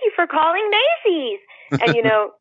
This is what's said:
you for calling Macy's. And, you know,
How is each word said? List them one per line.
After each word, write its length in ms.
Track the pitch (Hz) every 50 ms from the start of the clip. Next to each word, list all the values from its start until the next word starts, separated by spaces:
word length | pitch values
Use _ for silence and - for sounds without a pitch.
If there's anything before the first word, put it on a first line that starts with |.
| 523
you 80 | 440 -
for 120 | - 339
calling 400 | - - 311 311 320 339 381 440
Macy's. 720 | 427 415 415 494 587 679 659 - 440 359 320 269 240 202 202 - _ - - - -
And, 240 | 143 - - 233 220
you 80 | 226 -
know, 280 | 220 220 214 208 - - _